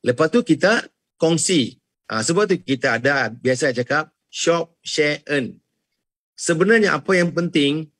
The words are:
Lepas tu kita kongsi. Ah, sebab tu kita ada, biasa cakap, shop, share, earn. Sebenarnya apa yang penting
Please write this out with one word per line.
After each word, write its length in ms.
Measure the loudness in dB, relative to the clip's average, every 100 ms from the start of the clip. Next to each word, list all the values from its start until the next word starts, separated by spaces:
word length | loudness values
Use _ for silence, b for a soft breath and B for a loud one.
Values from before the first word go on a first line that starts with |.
| -2
Lepas 240 | 0 2
tu 160 | 2 2
kita 400 | 2 2 0 -4 _ _ _
kongsi. 640 | 0 0 0 0 -2 -8 _ _ _
Ah, 160 | -4
sebab 240 | 0 0 0
tu 160 | -2
kita 400 | -2 -4 -2 0
ada, 320 | 0 -2 -4
biasa 400 | -4 -2 0 -2
cakap, 400 | -2 -4 -4 -6 _ _
shop, 480 | -4 0 0 -2 _ -8
share, 400 | -2 -2 -2 -4
earn. 320 | -4 -4 -12 _ _ _ _ _ _ _ -10
Sebenarnya 560 | -4 0 4 4 4 0
apa 160 | 0 2
yang 160 | 2
penting 560 | -2 -2 0 0 -2 -8 _